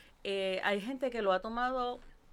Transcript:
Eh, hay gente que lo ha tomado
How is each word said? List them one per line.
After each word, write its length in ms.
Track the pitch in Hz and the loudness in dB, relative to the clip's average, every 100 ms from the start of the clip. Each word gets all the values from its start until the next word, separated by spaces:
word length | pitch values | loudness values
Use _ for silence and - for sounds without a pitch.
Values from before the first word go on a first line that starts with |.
| - - | -20 -10
Eh, 360 | 202 196 190 185 | -4 0 0 0
hay 160 | - 202 | 2 0
gente 300 | 208 269 262 | 0 -2 -2
que 120 | 233 | 0
lo 100 | 202 | 4
ha 80 | 185 | 4
tomado 600 | 220 226 247 262 247 247 - - - | 2 -2 0 0 -2 -4 -10 -20 -20